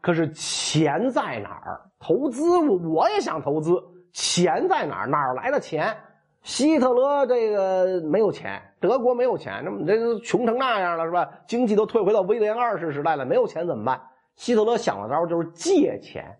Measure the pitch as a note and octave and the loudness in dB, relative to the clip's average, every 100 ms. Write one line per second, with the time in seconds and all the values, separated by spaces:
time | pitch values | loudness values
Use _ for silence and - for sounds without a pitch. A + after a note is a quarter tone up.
0 | - E3 D#3 D#3 - - - D3+ D3+ D3+ | 0 0 0 -4 -8 -6 -2 2 2 2
1 | B3 B3+ G#3+ A#2+ G2 F2+ - F2+ - _ | 0 0 -2 -8 -10 -12 -12 -12 -14 _
2 | - F3 C#4+ A#3 E4+ F4+ D4+ F#3 E3 D#3+ | -2 0 0 -2 2 4 4 0 0 0
3 | D#4 G#4 D4 D#3+ C#3+ D#3 D#3 F3+ - - | 2 0 -2 -4 -2 -2 0 0 -2 -20
4 | _ - - - F3 F3 F4+ D#4+ E3+ F#2 | _ -6 -2 2 2 2 2 0 -2 -4
5 | A2 D3 C3+ B2+ B3+ C#4 - D#3 F3+ A3 | -2 0 0 -2 -2 -2 -2 -4 -4 -4
6 | - _ _ _ - - C#4+ D#4 B3+ B3 | -14 _ _ _ -12 0 4 4 4 4
7 | C4+ C#4+ B3+ B3 A3 G#3 F#3+ F#3 F#3 F#3 | 2 2 2 2 0 0 0 2 2 0
8 | D#3 F#3 G#3+ C#3+ - G2 - _ F3 C4 | 0 2 2 0 -8 -10 -12 _ 0 2
9 | A#3+ B3 B3 F3+ - G2 D3+ G3+ D#3 A3 | 0 2 0 -2 -6 -8 -8 -6 0 2
10 | A#3 A3+ - - A#3 A#3 C4 G#3+ F3 E3+ | 2 -2 -2 0 0 0 0 0 0 -2
11 | E3 F3 D#3+ - - A#3 B3 G#3 G#3+ A#3 | -2 -2 -2 -6 -6 -2 2 2 2 2
12 | F#3+ G#3+ F#3 A#3 G#3 A3 A#3+ F#3+ E3 C#3+ | 2 2 2 0 0 0 -2 -2 -4 -2
13 | D#3 D3+ C3 G#3+ A3+ D#3+ E3+ B2 A2 C3 | -2 -2 0 0 0 -2 -4 -2 -2 -4
14 | - _ _ _ - A#3 G#3+ A#3 A3+ G2 | -8 _ _ _ 0 2 4 2 -2 -4
15 | G#2 D3 E3+ E3+ E3 - E4 F#4 G3 G#2 | -4 -2 0 -2 -4 -6 0 2 2 -2
16 | - - - - | -12 -14 -14 -20